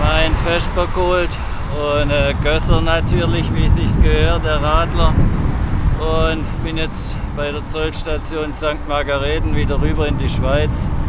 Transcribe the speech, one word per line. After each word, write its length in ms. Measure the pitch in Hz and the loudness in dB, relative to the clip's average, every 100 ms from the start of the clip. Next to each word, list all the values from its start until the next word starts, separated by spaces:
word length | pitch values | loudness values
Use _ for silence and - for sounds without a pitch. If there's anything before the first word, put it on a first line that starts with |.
mein 320 | 151 160 160 - 175 | 2 2 2 2 0
Vesper 400 | 170 - 185 175 | 0 -2 -2 -2
geholt 340 | 185 180 180 170 - - - - 143 | 0 0 0 0 -2 -4 -4 -4 -4
und, 340 | 147 147 143 | -2 0 2
äh, 220 | 143 139 139 | 2 0 0
Gösser 380 | 147 156 - 160 | 0 2 2 2
natürlich, 760 | 165 165 160 175 170 170 165 | 2 2 2 2 2 0 0
wie 120 | 165 - | 2 2
es 80 | |
sich 280 | - - - | 4 2 4
gehört, 440 | 156 151 160 165 156 | 4 4 2 2 0
der 160 | 160 | 0
Radler. 500 | 151 160 165 170 160 - - - - - - - - - | 2 2 2 2 2 4 2 2 0 0 -2 0 0 0
Und 460 | 160 160 160 160 156 - | 0 0 0 0 -4 -4
bin 140 | 165 160 | -4 -4
jetzt 360 | 160 - - - - 143 | -4 -4 -6 -6 -6 -6
bei 160 | 147 | -6
der 160 | 147 - | -6 -6
Zollstation 840 | 156 156 156 160 151 - 160 151 | -4 -4 -4 -4 -4 -4 -6 -6
Sankt 340 | 139 156 147 - | -4 -4 -4 -4
Margareten 680 | 147 143 139 139 156 - | -2 -2 -2 0 -2 0
wieder 240 | 139 135 135 | 0 0 0
rüber 260 | 151 151 147 | 0 0 0
in 80 | 147 | 0
die 140 | 139 | -2
Schweiz. 580 | - 131 147 143 - - - | 0 0 0 0 -2 -2 -2